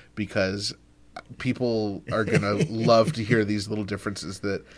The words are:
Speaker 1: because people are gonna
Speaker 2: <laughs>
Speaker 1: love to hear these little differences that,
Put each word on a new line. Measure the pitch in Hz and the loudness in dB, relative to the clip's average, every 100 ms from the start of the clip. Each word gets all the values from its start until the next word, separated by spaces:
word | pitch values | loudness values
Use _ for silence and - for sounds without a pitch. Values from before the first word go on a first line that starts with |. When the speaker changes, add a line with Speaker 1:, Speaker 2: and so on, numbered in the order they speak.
| - | -12
Speaker 1:
because | - 98 107 95 98 95 - _ _ - - - - | -8 -4 0 0 -2 -6 -10 _ _ -20 -18 -16 -6
people | 127 - 123 113 104 95 - | -4 -2 0 0 -2 -4 -4
are | 110 | -2
gonna | 107 - 101 | 2 2 2
Speaker 2:
<laughs> | 104 - | 0 0
Speaker 1:
love | 113 113 113 110 | 2 6 6 6
to | 117 | 0
hear | 104 117 | 2 2
these | 104 104 104 | 2 -2 -4
little | 107 | -6
differences | 101 98 107 98 85 95 | -4 -6 -6 -8 -10 -8
that, | 101 92 - | -6 -6 -8